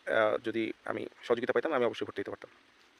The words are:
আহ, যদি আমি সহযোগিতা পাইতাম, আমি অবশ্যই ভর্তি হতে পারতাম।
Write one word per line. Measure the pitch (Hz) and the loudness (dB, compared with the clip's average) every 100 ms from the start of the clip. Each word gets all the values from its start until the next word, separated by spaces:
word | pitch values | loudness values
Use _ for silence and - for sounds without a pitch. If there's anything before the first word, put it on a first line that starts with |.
| - | 0
আহ, | 113 107 - | 2 4 2
যদি | 113 113 110 - | -2 -2 -2 -4
আমি | 110 110 - - | -6 -6 -6 -8
সহযোগিতা | - 120 123 | 0 0 2
পাইতাম, | 123 160 | 2 2
আমি | 139 | 2
অবশ্যই | 117 110 107 | 2 0 -6
ভর্তি | - | -6
হতে | 104 | -6
পারতাম। | 104 - - _ _ - | -8 -12 -20 _ _ -20